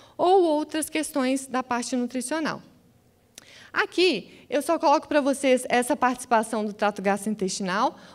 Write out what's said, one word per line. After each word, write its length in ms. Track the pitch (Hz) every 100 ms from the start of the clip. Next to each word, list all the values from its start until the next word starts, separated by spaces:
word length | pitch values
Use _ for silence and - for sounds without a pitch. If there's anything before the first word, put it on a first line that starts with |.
| - -
ou 260 | 349 381
outras 460 | 339 302 302 311 294
questões 560 | 311 294 285 254 269 269
da 160 | 254
parte 340 | 254 240 240 254
nutricional. 680 | 240 254 233 311 269 143 - _ _ _ _ _ _ - - - -
Aqui, 600 | - 415 - 359 226 - - -
eu 120 | 294
só 180 | 285 320
coloco 280 | 320 302 -
para 140 | 294
vocês 440 | 277 269 269 254 -
essa 260 | 233 240 -
participação 680 | 247 247 - 226 226 226 214
do 80 |
trato 280 | 202 208 202
gastrointestinal. 960 | 196 196 208 214 190 - 190 196 277 - -